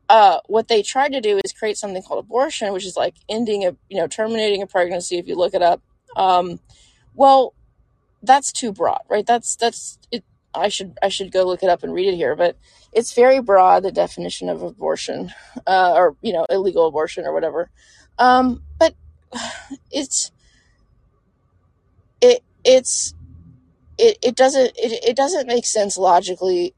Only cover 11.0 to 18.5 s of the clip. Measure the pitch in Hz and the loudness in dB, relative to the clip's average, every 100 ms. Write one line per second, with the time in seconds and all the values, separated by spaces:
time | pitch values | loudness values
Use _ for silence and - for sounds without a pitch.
11 | 196 - 190 185 185 180 185 170 170 175 | -4 -4 -4 0 0 0 0 0 -2 -4
12 | 190 175 131 160 175 - _ _ _ 220 | -2 0 -2 0 -2 -2 _ _ _ -4
13 | 233 240 254 269 233 190 185 185 185 170 | -2 4 4 4 4 6 6 4 0 -2
14 | 170 170 175 - 180 165 175 - 160 160 | -4 -4 -10 -8 -8 -8 -10 -8 -6 -6
15 | - - 180 - - - 180 185 180 170 | -6 -10 -10 -16 -20 -10 -2 2 4 4
16 | 170 - 214 170 - 190 190 170 160 147 | 2 0 -6 -4 -2 -2 -2 0 0 0
17 | 165 190 156 160 160 147 175 _ _ _ | -6 -8 -6 -4 -4 -6 -8 _ _ _
18 | _ - 254 254 254 | _ 0 4 4 2